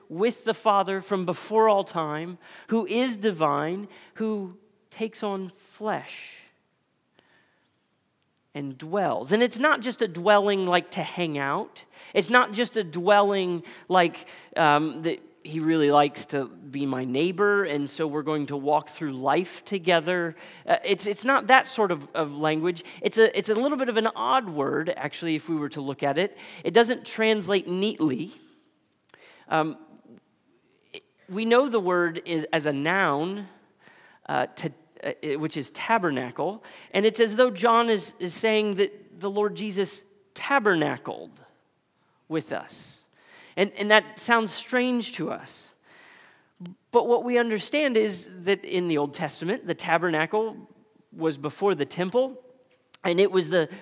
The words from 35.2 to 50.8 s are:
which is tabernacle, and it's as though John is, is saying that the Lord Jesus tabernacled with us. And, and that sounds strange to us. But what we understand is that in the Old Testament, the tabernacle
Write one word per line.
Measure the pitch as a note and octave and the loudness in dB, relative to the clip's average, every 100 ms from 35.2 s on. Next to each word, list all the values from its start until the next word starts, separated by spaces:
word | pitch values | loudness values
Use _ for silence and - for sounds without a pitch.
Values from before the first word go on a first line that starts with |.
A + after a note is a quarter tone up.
| D3+ C#3+ | -6 -4
which | D#3 D#3 | -4 -6
is | C3 | -10
tabernacle, | - - A3+ F3 C3+ B2+ - D#3 A3 - - - | -10 -2 0 2 -2 -4 -6 -6 -6 -16 -20 -4
and | - G#3+ | 0 0
it's | A3 | 2
as | A3+ G#3+ | 0 4
though | B3+ | 2
John | F#3+ A#3 A#3 A#3 | 4 4 4 4
is, | G#3+ - - | 0 -2 -10
is | F3+ | -10
saying | D#3+ A3+ G#3+ G#3+ | -2 0 2 0
that | F#3+ G3 - - - | 0 -2 -2 -20 -10
the | G3 | -6
Lord | G3+ G#3 | -2 -2
Jesus | E3+ G#3+ F#3+ F#3+ - - _ _ | -2 -6 -4 -4 -6 -20 _ _
tabernacled | - - C#4 G#3 E3+ D3 B2+ - - F2 - - _ _ _ _ _ _ _ _ | -12 0 2 4 2 2 -2 -8 -12 -14 -20 -20 _ _ _ _ _ _ _ _
with | D#3+ - | -6 -4
us. | G#2 - - - - _ _ _ - - - | -10 -10 -16 -20 -20 _ _ _ -20 -12 -2
And, | G3 - | -2 0
and | G#3 | 4
that | G#3+ G#3 - | 4 4 -8
sounds | - A#3 A3 | 0 2 2
strange | - - B3 B3 B3 A3 | -6 -4 0 0 0 -4
to | - D#3 | -8 -8
us. | - - - - _ _ - - - - _ _ _ F3 - _ | -8 -12 -20 -20 _ _ -20 -20 -20 -20 _ _ _ -18 -18 _
But | A#3 A#3 | 0 4
what | A#3+ | 2
we | B3 A#3+ | 2 0
understand | A#3 G#3+ - D4 D4 A3+ | 2 -2 -2 0 2 2
is | G#3+ F#3 F3 F#3 | 0 -2 -12 -8
that | F3 G3 | -2 -2
in | - F3+ F3+ | 0 -2 0
the | D3+ | 0
Old | D3 | -2
Testament, | D3 D#3 - E3 A#3+ F3+ | -4 -8 -6 -4 -4 -4
the | |
tabernacle | E3 - E3+ F3 D#3 D#3 G#3+ A3 G#3+ - _ | -6 0 0 2 0 0 0 -2 -6 -18 _